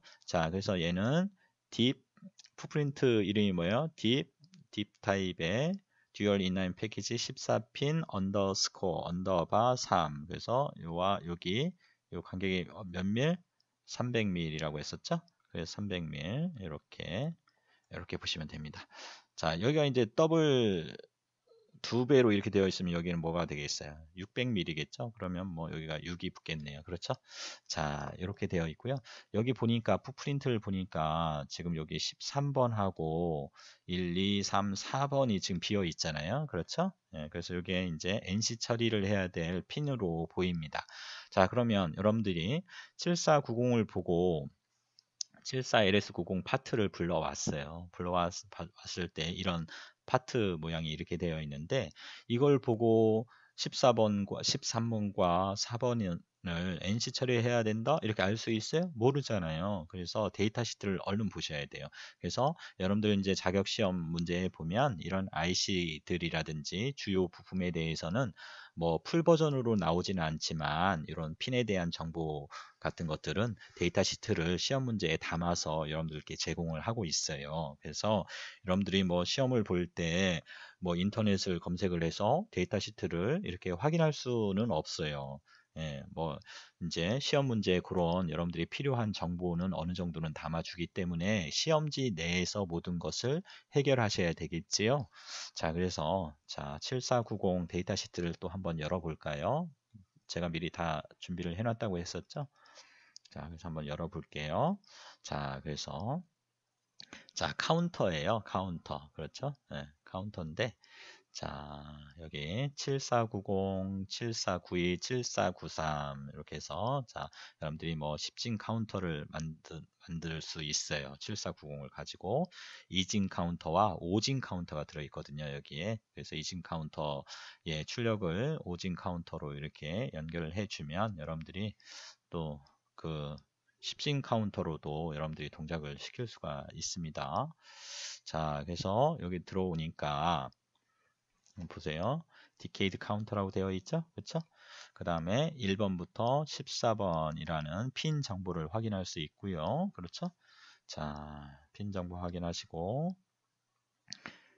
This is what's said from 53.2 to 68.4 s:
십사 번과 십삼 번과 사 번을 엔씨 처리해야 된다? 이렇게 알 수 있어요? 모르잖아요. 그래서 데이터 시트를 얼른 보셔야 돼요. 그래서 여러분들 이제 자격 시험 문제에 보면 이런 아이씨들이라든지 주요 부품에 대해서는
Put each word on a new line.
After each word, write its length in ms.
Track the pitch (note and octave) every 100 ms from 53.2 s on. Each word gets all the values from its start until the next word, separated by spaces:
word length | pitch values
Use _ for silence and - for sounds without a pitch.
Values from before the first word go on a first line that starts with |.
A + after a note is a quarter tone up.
| A#2+ - - -
십사 360 | - - C3+
번과 500 | A#2 A2 G2+ G2 -
십삼 480 | - C#3 - A#2 A#2
번과 640 | A2 G#2 G2 F#2 F2 F#2+ G2
사 200 | - A#2
번을 400 | B2+ A#2 G2 E2+ - _ F2+ E2+ F2+ E2+
엔씨 320 | F2+ A2+ B2
처리해야 500 | B2 B2+ A#2+ A#2 A#2+
된다? 360 | A2 G#2+ A2+ D#3
이렇게 200 | G#2+ G#2+
알 140 | F#2+ A2
수 140 | -
있어요? 400 | A2 G#2+ D#3 F3+ C3+
모르잖아요. 880 | A#2+ C#3 C#3 G#2+ E2+ D#2 F#2+ G2+ D#2
그래서 380 | F#2 F2 G#2 G#2
데이터 300 | - G#2 A2+
시트를 340 | A#2+ - G#2 F#2
얼른 240 | - G2+ G#2+
보셔야 360 | - - D2+ C#2
돼요. 200 | - C#2+ - - -
그래서 380 | F2+ G2+ C3+ E3 - -
여러분들 380 | F#2 G2+ G#2+ G2+
이제 140 | F#2+
자격 340 | F#2+ F#2+ F#2+ G2
시험 260 | - G#2
문제에 540 | F#2 E2 E2+ E2+ F2 F#2
보면 480 | - D#2+ G2 C#3+ F2+
이런 280 | E2 F#2+ F#2+
아이씨들이라든지 1600 | - E2 F#2 - F#2+ E2+ D#2 - F2+ E2 D#2+ D#2 D#2 D2 F2+ B2 C#3+
주요 320 | - F#2+ F2+
부품에 420 | - - F#2 F2+
대해서는 640 | E2 D#2+ D#2+ D#2+ G2+ C3 -